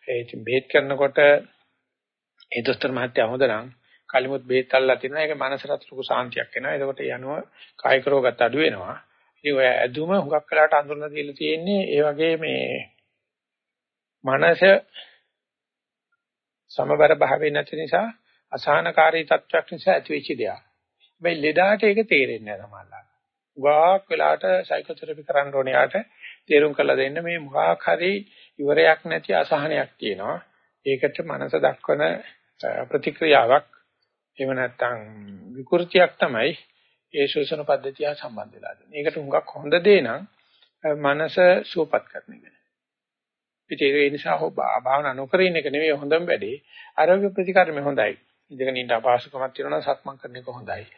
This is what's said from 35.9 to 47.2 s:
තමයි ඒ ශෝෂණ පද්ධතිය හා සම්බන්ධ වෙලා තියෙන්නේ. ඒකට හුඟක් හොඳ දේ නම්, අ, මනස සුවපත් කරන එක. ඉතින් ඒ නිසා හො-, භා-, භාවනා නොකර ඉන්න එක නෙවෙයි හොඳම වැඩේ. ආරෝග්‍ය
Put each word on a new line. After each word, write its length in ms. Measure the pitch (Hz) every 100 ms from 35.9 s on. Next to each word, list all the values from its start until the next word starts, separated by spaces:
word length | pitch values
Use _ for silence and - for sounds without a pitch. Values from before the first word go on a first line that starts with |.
| 185 180 -
තමයි 360 | 170 117 135 165 _ _ _ _ _
ඒ 140 | 147 139
ශෝෂණ 380 | 151 139 156 147
පද්ධතිය 420 | 139 135 135 147
හා 80 | 147
සම්බන්ධ 380 | - 110 104
වෙලා 200 | - - -
තියෙන්නේ. 220 | _ 151
ඒකට 200 | 151 156
හුඟක් 320 | 139 156 -
හොඳ 220 | - 143 170
දේ 240 | 185 196
නම්, 200 | 123 131 196 _ _ _ _ _
අ, 40 | 156 147
මනස 360 | 143 143 156 - 180 180
සුවපත් 420 | - 180 156 - -
කරන 280 | - -
එක. 120 | - _ _ _ _ _ _ _ _ _ _ _ _ _
ඉතින් 240 | 143 143 143
ඒ 140 | 143
නිසා 280 | 143 - 160
හො-, 140 | 160
භා-, 300 | - 127 110
භාවනා 320 | 123 139 147
නොකර 280 | 131 135 185
ඉන්න 140 | 185 165
එක 120 | 143
නෙවෙයි 260 | 139 160
හොඳම 300 | 143 143 160 175
වැඩේ. 320 | 110 101 135 _ - -
ආරෝග්‍ය 380 | - 156 190